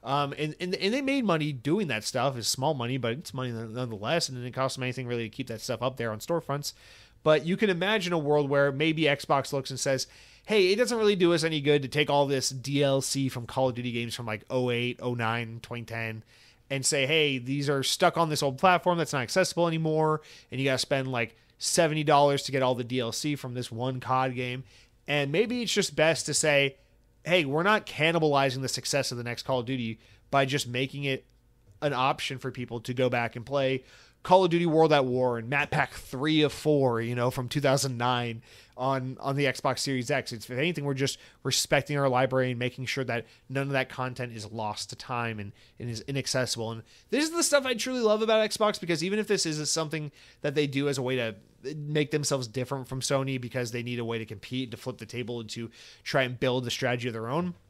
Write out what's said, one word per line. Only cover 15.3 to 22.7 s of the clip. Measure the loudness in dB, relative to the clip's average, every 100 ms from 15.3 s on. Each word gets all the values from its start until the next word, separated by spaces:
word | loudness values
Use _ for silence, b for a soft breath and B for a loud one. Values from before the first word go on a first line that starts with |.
| -2 -4 -10
twenty | -12 -12
ten, | -8 -8 -6 -8 -14 b b b b
and | -4 0
say, | 0 4
'Hey, | 4 4 0
these | -2 -2 0
are | 0
stuck | 0 4 4 4
on | 0
this | 2
old | -2 2
platform | 4 4 2 0
that's | 0
not | -2
accessible | 0 2 0 2 0
anymore, | 2 0 2 2 2 B B B
and | -2
you | 0
gotta | 0
spend, | 0 0 0
like, | -2 -4 -6 b b
seventy | -2 4 4 4
dollars | 4 6 6 4
to | 0
get | 0
all | 2